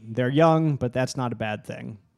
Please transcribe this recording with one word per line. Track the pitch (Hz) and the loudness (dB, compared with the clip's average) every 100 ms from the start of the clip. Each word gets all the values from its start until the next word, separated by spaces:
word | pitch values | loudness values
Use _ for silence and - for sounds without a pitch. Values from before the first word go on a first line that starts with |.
They're | 113 113 123 | -8 -2 0
young, | 139 165 160 160 139 | 4 6 6 2 0
but | 123 | -2
that's | 127 127 - | -2 -2 -4
not | 123 | -6
a | 113 | -4
bad | 110 107 - | -6 -6 -10
thing." | - 123 107 _ | -12 -12 -16 _